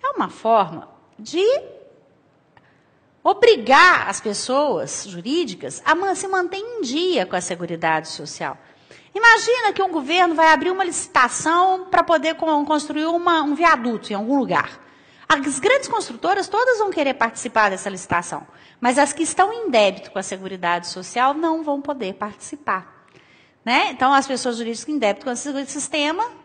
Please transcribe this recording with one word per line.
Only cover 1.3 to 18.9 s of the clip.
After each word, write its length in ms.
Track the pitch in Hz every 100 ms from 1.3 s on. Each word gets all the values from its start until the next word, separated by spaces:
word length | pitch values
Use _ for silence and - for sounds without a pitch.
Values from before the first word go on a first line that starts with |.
| 320 403 554 - - - _ _ _ _ _ _ _ _ _ _ _ _ _
obrigar 840 | 320 392 480 392 220 269 359 302 196
as 140 | 196
pessoas 840 | 220 202 - 262 294 180 139 - 202
jurídicas 720 | 175 180 320 294 175 - -
a 120 | - 320
man-, 180 | 392
se 140 | 359 381
manter 300 | 381 359 392
em 240 | 440 480
dia 440 | 285 277 359 320 185
com 100 | 185
a 60 |
Seguridade 680 | 175 170 170 165 165 160 160
Social. 460 | - 143 - 156 131 - _ _ - _ 392
Imagina 580 | 466 453 - 494 440
que 80 | -
um 80 | 381
governo 460 | 330 262 349 349 311
vai 140 | 320
abrir 200 | 311 339
uma 140 | 370
licitação 1040 | 370 302 - - 247 - 311 339 381 370 370
pra 140 | 349
poder 320 | 339 330 311 320
con-, 280 | 320 294 294
construir 400 | 302 302 294 311
uma, 360 | 339 349 330
um 140 | 294 294
viaduto 560 | 339 302 233 220 -
em 40 | 202
algum 220 | 220 277
lugar. 420 | 247 156 - - - _ _ _ -
As 300 | 302 277 262
grandes 300 | 403 539 523
construtoras 600 | 453 - 233 330 403 370
todas 300 | 415 508 466
vão 140 | 415
querer 240 | 349 277 262
participar 560 | 226 226 240 220 208
dessa 180 | 190 -
licitação, 560 | 190 - 175 175 147 - - - _
mas 200 | 240